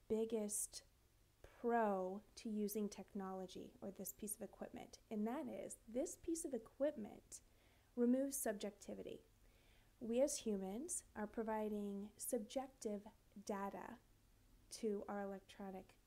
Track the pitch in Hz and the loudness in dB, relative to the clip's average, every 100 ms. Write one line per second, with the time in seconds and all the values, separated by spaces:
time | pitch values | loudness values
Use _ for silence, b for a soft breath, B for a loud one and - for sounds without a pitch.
0 | - 220 226 220 208 - - - - _ | 0 2 4 2 2 0 -2 -6 -14 _
1 | - - - _ - - 233 233 220 190 | -20 -20 -20 _ -20 -2 4 6 6 4
2 | 185 196 - - 233 214 208 214 208 208 | 2 -2 -8 -8 -2 0 2 2 -2 -2
3 | 190 196 190 190 185 190 - - 202 196 | -6 -4 -2 -4 -6 -8 -10 -8 -8 -6
4 | 196 - 208 - 202 - - - - - | -8 -6 -6 -6 -8 -8 -8 -8 -12 -14
5 | - 220 220 269 254 - - - - 226 | -6 0 0 0 -2 -4 -6 -8 -4 0
6 | 330 - - 330 311 254 - - 285 294 | 0 -2 -2 -2 0 -2 -4 2 2 2
7 | 208 - - - b b b b b - | -6 -10 -14 -16 b b b b b 4
8 | 240 254 277 277 233 208 202 - - 196 | 6 8 6 2 0 0 -2 -6 -10 -8
9 | - - - - b b b b b b | -6 -8 -14 -20 b b b b b b
10 | 220 240 294 - 220 196 190 208 339 - | 2 6 6 4 2 0 0 -4 -2 -4
11 | - - 214 240 220 220 214 208 202 196 | -6 -4 -4 -2 0 2 2 0 -2 -4
12 | 208 - - 240 208 269 269 - 220 208 | -6 -6 -2 0 0 -2 -4 -4 -4 -4
13 | 214 - - 208 202 196 196 190 - 233 | -6 -18 -20 -12 -4 -2 -2 -4 -8 -10
14 | - - - - - - - - 220 202 | -16 -20 -20 -20 -20 -20 -14 -2 2 2
15 | - 202 196 196 - - 196 190 - - | 0 -2 -2 -4 -10 -10 -8 -8 -10 -20